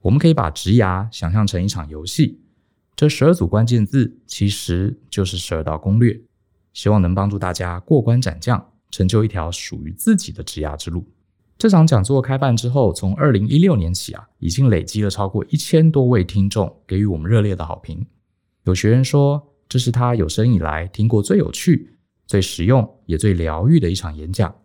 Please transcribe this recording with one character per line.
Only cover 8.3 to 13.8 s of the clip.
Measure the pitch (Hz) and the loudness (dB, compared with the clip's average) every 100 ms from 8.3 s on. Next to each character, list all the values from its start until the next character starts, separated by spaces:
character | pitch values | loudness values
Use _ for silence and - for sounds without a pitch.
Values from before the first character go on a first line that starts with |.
| - | -6
将， | - 123 - _ _ | -4 -4 -4 _ _
成 | - 92 | -2 0
就 | 107 | 2
一 | 107 | 0
条 | 92 80 | -4 -6
属 | 87 - - | -8 -12 -12
于 | 76 | -12
自 | 87 226 | -4 0
己 | 214 - | 0 -2
的 | - | -12
职 | - - | -12 -8
涯 | 76 71 | -8 -8
之 | - | -8
路。 | 87 - _ _ _ _ _ | -8 -10 _ _ _ _ _
这 | 226 | 4
场 | 180 | 6
讲 | 160 117 | 6 4
座 | 98 135 | 2 0
开 | 123 135 | 0 -2
办 | 139 117 | 0 0
之 | 120 | 0
后， | 139 113 | 2 2
从 | - 95 101 | 0 -4 0
二 | 147 | 2
零 | 107 110 | 2 2
一 | 143 | 4
六 | 185 | 4
年 | 127 | 2